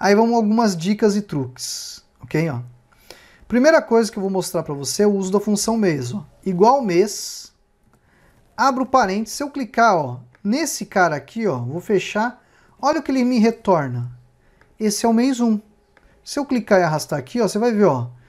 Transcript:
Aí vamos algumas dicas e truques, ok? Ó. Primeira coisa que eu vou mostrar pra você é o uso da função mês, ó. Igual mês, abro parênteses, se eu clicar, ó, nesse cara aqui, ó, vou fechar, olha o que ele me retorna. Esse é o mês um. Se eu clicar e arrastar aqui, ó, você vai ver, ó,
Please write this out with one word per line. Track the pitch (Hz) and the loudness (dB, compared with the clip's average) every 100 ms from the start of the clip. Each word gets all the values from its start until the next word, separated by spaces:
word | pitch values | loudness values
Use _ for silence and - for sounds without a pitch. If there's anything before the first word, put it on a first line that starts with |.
Aí | 190 | 2
vamos | 202 233 | 4 4
algumas | 233 214 220 226 180 | 2 2 2 2 0
dicas | 170 214 220 208 | -2 0 2 0
e | |
truques, | 202 151 123 123 - - - - _ _ | -2 -6 -6 -8 -12 -12 -14 -18 _ _
ok? | - 156 165 | -6 -4 -2
Ó. | 123 123 - _ _ - - - _ - | -4 -10 -16 _ _ -20 -20 -20 _ -4
Primeira | 226 285 320 | 2 4 4
coisa | - 226 220 | 4 2 0
que | 214 | -2
eu | |
vou | 190 | -4
mostrar | 190 165 175 | -4 -4 -4
pra | 156 | -6
você | 143 139 - | -6 -6 0
é | 208 | 2
o | |
uso | 196 185 | 2 0
da | 196 | -2
função | 202 202 - 226 | 0 -2 0 0
mês, | 202 147 123 | 0 0 -4
ó. | 202 - _ - | -8 -10 _ -4
Igual | 180 214 277 | 4 4 4
mês, | 233 170 208 - - - - _ _ _ _ _ _ _ _ _ _ - | 2 2 0 -2 -12 -14 -18 _ _ _ _ _ _ _ _ _ _ 0
abro | 247 262 262 | 0 0 0
parênteses, | 262 208 196 226 - | 2 2 0 -6 -8
se | |
eu | 285 | -8
clicar, | 277 233 - 233 185 | -8 -6 2 4 4
ó, | 139 120 - _ | 0 -8 -16 _
nesse | 202 254 330 - 196 | -2 -2 -2 -6 -4
cara | 196 175 151 | 0 2 0
aqui, | - - 220 | -8 -6 -2
ó, | 131 | -2
vou | 120 156 | -4 -8
fechar, | - 202 180 208 233 240 _ _ _ _ | -2 -2 -2 -4 -4 -6 _ _ _ _
olha | 262 311 | -2 -2
o | |
que | - | -2
ele | 262 | 0
me | 247 254 | 0 2
retorna. | 226 226 - 175 139 123 123 - _ _ _ _ _ - | 2 2 0 0 0 -6 -8 -12 _ _ _ _ _ -6
Esse | 214 202 | -4 0
é | 226 | 2
o | |
mês | 226 254 240 | 2 2 0
um. | 233 214 - _ _ _ _ _ | 0 0 -4 _ _ _ _ _
Se | - - | -12 -8
eu | 277 | -4
clicar | 247 208 196 | -4 2 2
e | |
arrastar | 175 151 - 151 | 4 0 -4 -6
aqui, | 123 240 | -4 -2
ó, | 208 | -2
você | 208 | 0
vai | 240 | 0
ver, | 214 196 | 2 4
ó, | 131 120 - | 2 -2 -10